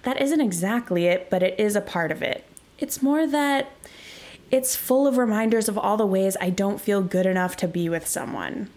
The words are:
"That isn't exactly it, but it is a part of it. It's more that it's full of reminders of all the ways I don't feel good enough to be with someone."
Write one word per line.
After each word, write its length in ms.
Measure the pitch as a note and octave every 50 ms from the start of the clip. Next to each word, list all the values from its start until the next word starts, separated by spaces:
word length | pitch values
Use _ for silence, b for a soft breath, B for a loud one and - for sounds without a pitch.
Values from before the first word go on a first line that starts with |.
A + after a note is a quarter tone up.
| -
"That 180 | B3 C4+ -
isn't 180 | C4+ C#4 D#4+ D#4
exactly 680 | C#4 G#3 F3+ E3+ F3 G3 A3+ A#3+ A#3+ - F3+ F3 E3+
it, 220 | F3 F3 F3+ F3+ -
but 140 | G3+ F#3 F3+
it 160 | F#3 F#3 -
is 160 | G#3+ G#3 G#3
a 60 | G#3
part 300 | G3+ - - F3 E3 D#3 -
of 80 | -
it. 240 | - B2+ - - - - - - - _ _ -
It's 220 | D4 - - -
more 260 | C4+ C4+ D4 D#4 D#4+
that 420 | D4 C#4 D4 C#4+ C#4+ C#4 C4+ C4+ - - - B B B B B B B B B B B B B -
it's 240 | B3+ C4 B3+ - -
full 320 | - - - B3+ C4 C#4
of 120 | C#4 B3+
reminders 500 | B3+ B3 A3 G#3 G#3+ A3+ A3+ A3 A3+ A3
of 100 | A3+ G3
all 200 | G#3 - G3 G#3
the 80 | G#3+ A3
ways 320 | G3 F#3+ F#3+ F#3+ G3 F#3+ -
I 100 | F3+ F3+
don't 300 | F3+ F#3+ G3 G3 G3+ G3
feel 220 | - G#3 G3+ G3+
good 240 | F#3+ F3+ - F#3 F#3
enough 320 | F#3+ F#3 F#3 F3+ F3+ F3+
to 100 | - -
be 220 | F3 D#3+ F3 E3+ E3
with 180 | E3 E3 D#3+
someone." 600 | - - - - - - - F2 C#2+ - - G#3 F#3+ -